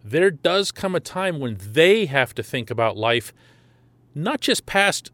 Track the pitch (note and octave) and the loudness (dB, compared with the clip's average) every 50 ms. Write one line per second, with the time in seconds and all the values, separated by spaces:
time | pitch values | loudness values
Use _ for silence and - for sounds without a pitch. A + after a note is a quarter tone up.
0 | - G#2+ A2+ D#3 F#3 G3 F3 C#3+ _ E3+ F3 G3 G3+ - - - - F#3+ F#3 E3+ | -12 -2 0 2 2 2 2 0 _ 0 0 2 -2 -2 -6 -6 -6 -2 -2 -4
1 | - - - F#3 F#3+ F#3+ E3+ D3 C3+ B2 A2 F#2+ F#2+ G#2 G#2+ C#3+ D#3+ F#3 G#3 A3+ | -4 -6 -8 -4 -4 -4 -4 -4 -6 -6 -8 -8 -12 -4 2 4 6 6 6 4
2 | G#3 C#3+ C#3 C#3 B2+ - - - G#2+ - - C3 A2+ - A#2+ A2 A#2 A2 F#2 G2+ | 2 0 2 0 0 0 -2 -10 -8 -6 -6 -8 -6 -6 -2 0 0 0 0 0
3 | G#2+ A2+ A#2 A#2+ A2+ - - _ _ _ _ _ _ _ _ _ _ _ _ _ | 0 2 2 0 -2 -6 -20 _ _ _ _ _ _ _ _ _ _ _ _ _
4 | _ _ _ D3 D#3+ G#3+ D4+ - - - A#3+ - - - - D4 D4+ - - - | _ _ _ -6 -4 -4 -4 -2 -2 -2 -2 -2 -2 -2 0 2 2 2 0 -2
5 | - - | -8 -14